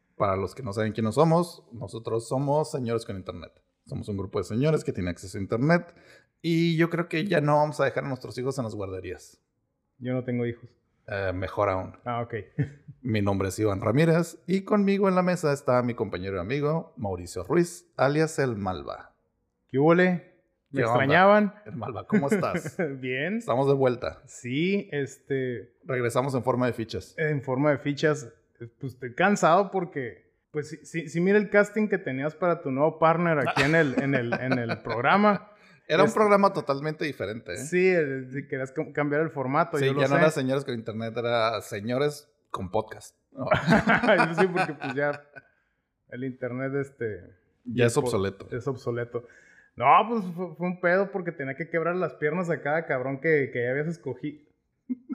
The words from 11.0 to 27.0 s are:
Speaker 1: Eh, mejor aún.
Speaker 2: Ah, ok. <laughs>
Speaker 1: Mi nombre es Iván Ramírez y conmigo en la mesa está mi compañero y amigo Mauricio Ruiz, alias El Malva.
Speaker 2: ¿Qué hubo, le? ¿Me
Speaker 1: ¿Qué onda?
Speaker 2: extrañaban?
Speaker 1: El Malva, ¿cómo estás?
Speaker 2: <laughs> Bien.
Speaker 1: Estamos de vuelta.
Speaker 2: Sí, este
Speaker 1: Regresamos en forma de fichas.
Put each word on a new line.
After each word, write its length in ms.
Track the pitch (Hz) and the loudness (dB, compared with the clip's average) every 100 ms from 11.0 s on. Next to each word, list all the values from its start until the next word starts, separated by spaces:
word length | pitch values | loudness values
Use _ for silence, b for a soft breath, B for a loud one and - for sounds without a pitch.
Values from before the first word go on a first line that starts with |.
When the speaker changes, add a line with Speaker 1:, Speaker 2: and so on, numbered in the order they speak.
| - | -10
Speaker 1:
Eh, 260 | 101 95 90 | -4 -2 -2
mejor 340 | 95 - 101 | -4 0 0
aún. 240 | 95 95 - | 0 -4 -10
Speaker 2:
Ah, 200 | 123 120 | -8 -6
ok. 100 | 117 110 - - | -6 -8 -8 -4
<laughs> 440 | 139 - - - | -4 -6 -20 -10
Speaker 1:
Mi 180 | - 110 | -2 0
nombre 280 | 101 98 95 | 2 0 -2
es 100 | 101 | 0
Iván 200 | 107 98 | 0 0
Ramírez 600 | - 120 165 165 170 - - | 2 4 4 4 0 -6 -4
y 140 | 190 | -2
conmigo 440 | 190 208 196 196 196 | 0 2 2 4 4
en 60 | |
la 80 | 185 | 2
mesa 320 | 180 180 151 | 2 2 0
está 300 | 139 - 123 | 0 2 2
mi 100 | 123 | 2
compañero 440 | 117 104 87 95 95 | -2 -4 -4 -4 -4
y 20 | |
amigo 560 | 90 143 147 160 - - | -2 -2 0 -2 -6 -8
Mauricio 460 | 101 90 87 - | -6 -6 -6 -10
Ruiz, 420 | 87 160 175 - - - | 0 2 2 -2 -14 0
alias 440 | 131 147 156 156 | 2 2 0 0
El 160 | 135 107 | -2 -2
Malva. 580 | 98 90 62 50 - _ _ _ _ _ _ | -4 -4 -8 -12 -14 _ _ _ _ _ _
Speaker 2:
¿Qué 100 | 131 | 2
hubo, 160 | 151 | 6
le? 400 | 170 180 180 - _ _ _ _ | 6 4 2 -6 _ _ _ _
¿Me 100 | 135 | -2
Speaker 1:
¿Qué 20 | |
onda? 120 | 117 123 | 2 2
Speaker 2:
extrañaban? 580 | 135 160 196 208 208 - - | 4 6 8 6 4 -2 -12
Speaker 1:
El 80 | 120 | -10
Malva, 320 | 107 113 101 | -8 -8 0
¿cómo 200 | 202 139 | 0 2
estás? 480 | 202 113 165 151 - 165 | 2 0 -2 -4 -4 -6
Speaker 2:
<laughs> 100 | 135 | -4
Bien. 380 | 127 131 156 220 | -6 -4 -4 -4
Speaker 1:
Estamos 300 | 226 120 139 | 0 2 4
de 80 | 139 | 4
vuelta. 480 | 131 117 - - - | 2 0 -4 -8 -16
Speaker 2:
Sí, 640 | - 120 135 175 202 196 | -14 -6 -2 0 -2 -4
este 840 | 147 135 - - 139 127 117 - _ - | -6 -6 -10 -6 -4 -4 -6 -12 _ -6
Speaker 1:
Regresamos 480 | 127 120 123 139 | -2 0 0 0
en 80 | 131 | 0
forma 240 | 113 123 127 | 0 0 0
de 80 | |
fichas. 400 | 113 107 98 | -2 -6 -8